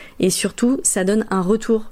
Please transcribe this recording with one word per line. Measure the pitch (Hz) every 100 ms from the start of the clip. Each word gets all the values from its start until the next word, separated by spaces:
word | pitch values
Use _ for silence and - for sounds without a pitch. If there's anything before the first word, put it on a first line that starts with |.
| - -
Et | 190
surtout, | - 196 - 240 269
ça | - 208
donne | 185 214 -
un | 190
retour | 180 220 - 220 -